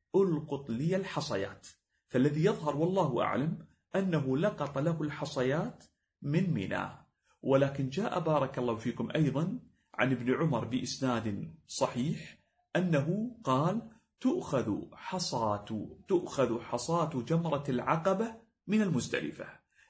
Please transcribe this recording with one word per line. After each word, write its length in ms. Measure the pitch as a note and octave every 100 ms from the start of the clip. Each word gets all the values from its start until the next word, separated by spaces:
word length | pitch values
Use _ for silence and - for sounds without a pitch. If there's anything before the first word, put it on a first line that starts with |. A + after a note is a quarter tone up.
| _ F#3
"ألقط 540 | G3 D#3 D3 C#3 -
لي 260 | A#2 D#3 F#3
الحصيات"، 720 | F#3+ - C#3 G2+ G2 - - - _ _ _
فالذي 360 | B2+ C3+ D3
يظهر 320 | F3 G3+ D3+ C#3
والله 460 | E3+ F#3+ D3+ A#2+
أعلم 360 | G2+ G2+ D3+ - - _ _ F#3+
أنه 400 | F#3+ D#3+ C3 C3
لقط 420 | G3 G#3 C#3+ C#3
له 240 | D#3 D#3+
الحصيات 800 | D#3 C#3 C#3 - B2+ D3 A3 - - _ _ _
من 320 | C#3 D#3 G3
منى. 340 | B2 F#2+ F#2+ F#2+ - - _ _ _
ولكن 460 | - C3+ C#3 - C3
جاء 320 | D#3+ A3 F3+
بارك 380 | D#3+ D3+ C3+ -
الله 160 | B2
فيكم 340 | A2 A#2+ A2+ A2+
أيضا 440 | D3+ D3 B2 F3 B3 - _ _
عن 180 | - B2+
ابن 220 | B2 A#2
عمر 300 | B2 D#3+ A#2
بإسناد 920 | G#2+ B2 - - C3 A#2+ A2 G2 - - -
صحيح 720 | - C3 B2 C3+ - - - _ _ _ -
أنه 600 | F#3 D3+ D#3 G3 A#3 -
قال: 460 | - C3 D#3+ G#3+ - - _ _
"تؤخذ 540 | B3+ F4 - C3+ A2 G2+ -
حصاة، 720 | - - F#3 F3 B2+ A2 G#2 - A2 - - -
تؤخذ 520 | G3 - - B2 A2+
حصاة 500 | - A#2+ - E3+ D#3 C3+ A#2+
جمرة 360 | E3 E3+ C#3+ C#3+
العقبة 640 | B2 A#2+ D#3+ F#3+ F#3+ A#3 - - _ -
من 160 | G#3+
المزدلفة"، 640 | G3+ C3+ - - G#2 - - - _ _